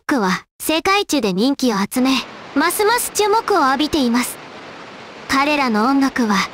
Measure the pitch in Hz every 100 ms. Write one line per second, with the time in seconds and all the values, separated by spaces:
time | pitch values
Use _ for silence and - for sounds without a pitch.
0 | - 285 190 180 - - - 214 392 403
1 | 392 285 220 185 254 277 247 202 196 254
2 | 262 254 - - - 277 330 - 415 480
3 | - - 415 440 440 381 269 269 302 311
4 | 240 240 240 - - - - - - -
5 | - - - 269 285 294 262 214 233 277
6 | 269 - 226 196 185